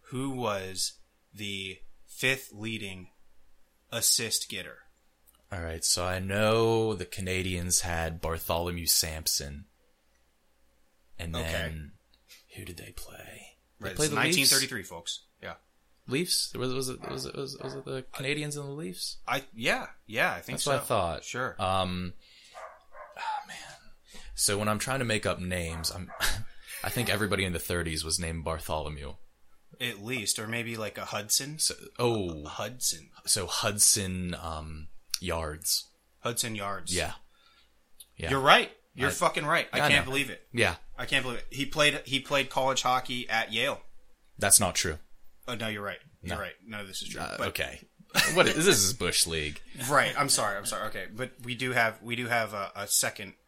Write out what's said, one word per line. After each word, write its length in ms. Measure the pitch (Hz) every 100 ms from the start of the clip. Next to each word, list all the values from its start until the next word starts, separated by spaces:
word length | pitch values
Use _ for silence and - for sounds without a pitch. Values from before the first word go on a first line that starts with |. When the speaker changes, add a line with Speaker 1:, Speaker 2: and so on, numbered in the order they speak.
| -
Speaker 1:
who 200 | 127 139
was 640 | 127 113 98 95 95 - - - _ _
the 460 | 98 104 98 95 92 - - -
fifth 460 | - 127 131 -
leading 540 | 101 110 110 101 95 90 _ - - - - - _ _
assist 560 | 117 - - 113 - -
getter? 300 | 101 82 58 - _ _ _ - _ _
Speaker 2:
All 100 | 95
right, 220 | 82 82
so 220 | - - 90
I 140 | 92
know 760 | 95 98 107 113 113 113 110
the 120 | 95 92
Canadiens 760 | - 92 92 92 90 87 90
had 400 | 90 85 82 85
Bartholomew 640 | 85 82 - 85 87 87 85
Sampson, 800 | - 82 78 82 - 71 71 - _ _ _ _ _ _ _ _ _ _ _ _ _ _ -
and 160 | 85 82
Speaker 1:
Okay. 160 | 80
Speaker 2:
then 400 | 98 92 80 71 - _ _ _ - _ -
who 100 | 92
did 120 | 85
they 140 | -
play? 640 | - - - - - - _ _ _
They 80 | 98
Speaker 1:
Right, 60 | 95
Speaker 2:
played 100 | 151
Speaker 1:
it's 60 | 143
Speaker 2:
the 60 |
Leafs? 40 | 143 -
Speaker 1:
nineteen 80 | 135
thirty-three, 380 | 139 - 123
folks. 380 | 90 85 - - _ _
Yeah. 120 | 98 - _ _ _ _ -
Speaker 2:
Leafs? 460 | 135 180 - - -
Was 160 | 127
it, 40 | 127
was 140 | 131
it, 200 | 127 -
was 160 | 135 135
it, 100 | -
was, 220 | 135 135
was 160 | 135 139
it 100 | 135
the 180 | 131 127
Canadiens 420 | - 135 147 147 147
and 80 | 139
the 40 |
Leafs? 440 | 143 175 175 - - -
Speaker 1:
I, 160 | 123 -
yeah, 340 | 113 131 240 - - -
yeah, 240 | 110 175
I 60 | 87
think 160 | - 135
Speaker 2:
That's 60 |
Speaker 1:
so. 80 | 151
Speaker 2:
what 100 | 139
I 20 | -
thought. 380 | 117 85 78
Speaker 1:
Sure. 320 | - 123 127 -
Speaker 2:
Um, 540 | 95 95 92 90 90 - - - - - - - - - - -
oh, 300 | - - -
man. 100 | - - - - - _ - - -
So 220 | - 101
when 100 | 107
I'm 120 | 107
trying 200 | 131 135
to 60 | 120
make 200 | 110 98
up 140 | 85
names, 520 | 90 90 82 82 82
I'm, 200 | 95 87 - - - -
<laughs> 360 | - - -
I 60 | 95
think 200 | 123 104
everybody 340 | 101 104 95 95
in 80 |
the 60 | 85
thirties 440 | - 87 82 78
was 160 | 80 82
named 240 | 82 82
Bartholomew. 720 | 78 78 - 80 76 73 71 - - _ - - - -
Speaker 1:
At 240 | 123 104
least, 340 | 104 127 101 -
or 100 | 107
maybe, 280 | 117 117 113
like, 220 | 104 110
a 80 | 95
Hudson. 520 | 107 107 - 139 156
Speaker 2:
So, 160 | - - - -
oh. 460 | 120 113 90 78 76
Speaker 1:
A 40 |
Hudson. 600 | - 107 123 - 82 76 - -
Speaker 2:
So 220 | 107 87
Hudson, 880 | - 107 104 - - 95 92 90 85
um, 480 | 82 80 78 76 76 - - -
Yards. 640 | 87 82 80 78 - - - _ _ _
Speaker 1:
Hudson 360 | 120 120 120 107
Yards. 400 | 101 98 87 90
Speaker 2:
Yeah. 180 | 78 - - _ - _ _ _ _ - - -
Yeah. 140 | 82
Speaker 1:
You're 80 | 135
right. 280 | 135 214 214 - _
You're 140 | - 127
Speaker 2:
I, 40 |
Speaker 1:
fucking 320 | - 165 175 151
right. 220 | 165 123
I 60 | 127
Speaker 2:
I 120 | 143
Speaker 1:
can't 160 | 143 131
Speaker 2:
know. 60 |
Speaker 1:
believe 180 | 135 123
it. 120 | 90 -
Speaker 2:
Yeah. 220 | 117 101 85 - -
Speaker 1:
I 80 | 123
can't 180 | 139
believe 160 | 127 117
it. 60 | -
He 160 | 123 127
played, 360 | 147 147 143 -
he 140 | 135
played 300 | 123 143 131
college 320 | - 131 131
hockey 440 | 135 127 123 123 -
at 240 | 110 107
Yale. 280 | 110 135 104 - - - - - -
Speaker 2:
That's 220 | 101 -
not 160 | 95 -
true. 220 | 87 76 - - - - -
Speaker 1:
Oh, 80 | 117
no, 120 | 110
you're 120 | 104
right. 140 | 101 90 - -
You're 140 | 90 90
Speaker 2:
No. 60 |
Speaker 1:
right. 120 | 92 - 110
None 140 | 107
of 60 | 98
this 140 | 95
is 60 | -
true. 120 | -
Speaker 2:
Uh, 140 | 82 -
Speaker 1:
But 100 | 117
Speaker 2:
okay. 320 | - - - - _ - - - 160
What 120 | 135
is, 180 | 151 185
this 180 | 123
is 100 | 95
Bush 320 | - 90 - 85
League. 340 | 80 76 76 - 147 123
Speaker 1:
Right. 240 | 143 110 131
I'm 100 | 139
sorry. 280 | 127 107 98
I'm 80 | 101
sorry. 220 | 104 104
Okay. 160 | 104 95 107
But 160 | 127 -
we 120 | 117 120
do 160 | 127
have, 280 | 120 113 107
we 120 | 117 117
do 120 | 120
have 260 | 117 107
a, 180 | 101 98 98
a 120 | 101
second 460 | - 123 - 98 -